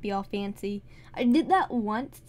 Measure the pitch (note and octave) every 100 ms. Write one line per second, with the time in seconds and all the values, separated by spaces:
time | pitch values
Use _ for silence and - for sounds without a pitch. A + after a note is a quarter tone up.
0 | G3+ G3 G3 G3+ G3+ - G3+ G3+ - -
1 | - - B3 D4 - F#4 - A#3+ G#3 A3
2 | C#4 -